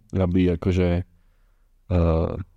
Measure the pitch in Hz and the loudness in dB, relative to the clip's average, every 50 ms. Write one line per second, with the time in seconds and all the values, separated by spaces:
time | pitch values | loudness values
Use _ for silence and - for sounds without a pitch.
0 | - _ - 95 92 87 90 92 90 90 87 80 - 98 87 92 90 87 87 87 | -8 _ -4 -2 0 0 2 2 2 2 0 0 -2 -2 0 0 2 0 0 -2
1 | 90 - _ _ _ _ _ _ _ _ _ _ _ _ _ _ _ - 90 87 | -4 -6 _ _ _ _ _ _ _ _ _ _ _ _ _ _ _ -2 0 0
2 | 85 82 80 82 82 - - - 92 - _ | 2 2 0 0 -2 -4 -6 -8 -12 -14 _